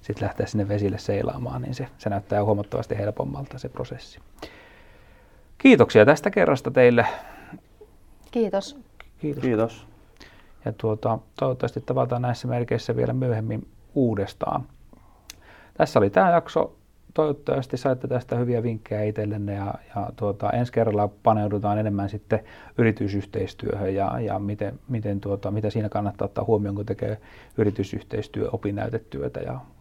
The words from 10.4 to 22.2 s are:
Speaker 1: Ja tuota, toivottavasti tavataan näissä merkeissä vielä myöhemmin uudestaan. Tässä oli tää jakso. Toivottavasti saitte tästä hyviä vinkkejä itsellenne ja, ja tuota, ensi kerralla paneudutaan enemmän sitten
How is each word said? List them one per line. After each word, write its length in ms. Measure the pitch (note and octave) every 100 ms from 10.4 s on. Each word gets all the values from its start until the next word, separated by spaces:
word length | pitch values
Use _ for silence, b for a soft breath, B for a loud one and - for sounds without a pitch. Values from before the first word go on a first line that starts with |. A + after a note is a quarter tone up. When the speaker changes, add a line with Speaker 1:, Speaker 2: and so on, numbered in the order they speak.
| B B
Speaker 1:
Ja 80 | A#2+
tuota, 460 | A#2+ A2 G#2+ - A2 - -
toivottavasti 420 | C#3 B2+ A#2+ -
tavataan 420 | - C3 B2 A#2+
näissä 260 | B2 A#2+ B2
merkeissä 480 | B2 A#2+ A#2 - A#2+
vielä 160 | B2
myöhemmin 560 | B2+ B2+ A2+ A2+ A2 - - -
uudestaan. 720 | - B2 G#2 - - - - B2+ - - - B B B B B B B
Tässä 240 | - - B2
oli 120 | G2+
tää 200 | F3+ F#3
jakso. 460 | E3+ - D#3+ - - _ _ -
Toivottavasti 600 | - D#3 D3 - C3+ B2+ C3
saitte 320 | C#3 B2+ B2+
tästä 280 | B2 - A#2+
hyviä 260 | B2 A#2+
vinkkejä 400 | A#2 A2 - G#2+
itsellenne 520 | G#2+ G#2+ G#2 G#2 G2+
ja, 200 | G2 G2 - - G#2
ja 140 | G2 -
tuota, 340 | G#2 G2+ G#2
ensi 220 | A#2+ B2
kerralla 360 | - A2+ G#2 G#2 -
paneudutaan 560 | - G#2+ G#2 G#2+ G#2 G#2
enemmän 300 | G#2+ G2+ G2
sitten 360 | G#2